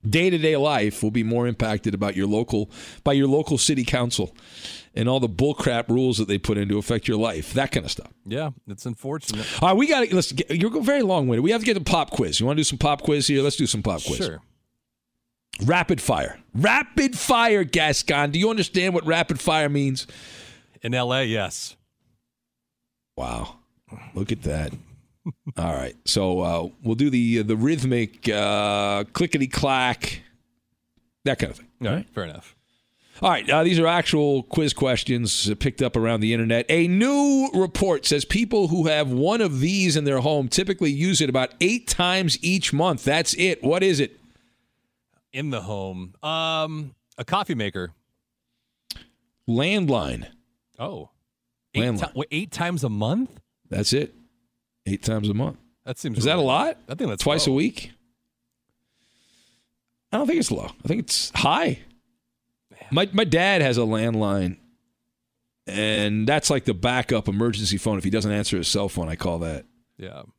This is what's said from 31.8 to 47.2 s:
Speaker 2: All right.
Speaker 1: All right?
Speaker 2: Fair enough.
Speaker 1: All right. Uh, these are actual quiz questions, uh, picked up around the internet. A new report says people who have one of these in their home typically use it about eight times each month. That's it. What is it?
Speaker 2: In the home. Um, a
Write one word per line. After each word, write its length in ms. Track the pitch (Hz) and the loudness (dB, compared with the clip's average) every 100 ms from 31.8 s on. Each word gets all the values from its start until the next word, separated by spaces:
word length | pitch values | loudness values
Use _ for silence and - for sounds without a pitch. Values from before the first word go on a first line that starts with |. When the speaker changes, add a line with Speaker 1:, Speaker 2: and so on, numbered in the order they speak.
Speaker 2:
All 40 | 117 | -4
right. 20 | |
Speaker 1:
All 40 | 147 | -4
right? 120 | 196 | -4
Speaker 2:
Fair 100 | - 87 | -10 -10
enough. 300 | 76 - _ _ _ _ _ _ - | -12 -20 _ _ _ _ _ _ -2
Speaker 1:
All 80 | 190 | 2
right. 180 | 156 98 | 2 2
Uh, 140 | 143 | 4
these 160 | 170 175 | 4 4
are 80 | 165 | 4
actual 560 | 170 165 156 147 139 | 2 2 2 2 2
quiz 300 | 120 - 151 | 0 0 0
questions, 760 | - 135 120 - 123 113 - 101 | 0 0 0 0 -2 0 -2 -2
uh, 60 | 104 | 0
picked 260 | 139 - | -2 0
up 140 | 127 120 | 0 2
around 220 | 113 117 | 0 2
the 140 | 107 | 2
internet. 340 | 117 113 117 123 | 0 2 0 2
A 180 | 160 170 | 2 2
new 640 | 185 240 285 285 269 262 185 | 4 4 4 4 4 2 2
report 500 | 185 - 196 156 - | 0 2 0 2 2
says 180 | 147 139 | 0 0
people 420 | 196 233 226 180 | -2 0 2 2
who 180 | 170 160 | 2 2
have 240 | 151 147 | 2 2
one 320 | 123 156 220 | 2 2 2
of 180 | 208 135 | 0 2
these 380 | 147 196 185 151 | 0 2 2 2
in 60 | |
their 160 | 143 135 | 2 2
home 280 | 131 151 131 | 2 0 0
typically 440 | - 190 190 160 | 0 0 0 0
use 280 | 143 175 170 | 0 0 2
it 100 | 151 | 2
about 220 | 127 127 - | 2 0 0
eight 280 | 180 240 - | 0 0 -4
times 500 | - 180 185 180 131 | 0 2 2 0 -2
each 280 | 165 185 - | 0 -2 0
month. 320 | 143 175 143 | 2 2 2
That's 300 | - 151 165 | 0 0 0
it. 300 | - 180 170 | 0 0 2
What 180 | 127 170 | 0 2
is 180 | 190 156 | 2 2
it? 200 | 135 - _ _ _ _ _ _ _ _ _ _ _ | -2 -4 _ _ _ _ _ _ _ _ _ _ _
Speaker 2:
In 160 | 131 147 | -8 -6
the 120 | 123 | -6
home. 520 | 92 104 95 92 92 - | -6 -6 -6 -8 -12 -10
Um, 720 | 151 160 160 160 156 156 147 - _ | -6 -4 -2 -2 -4 -6 -12 -16 _
a 80 | - | -14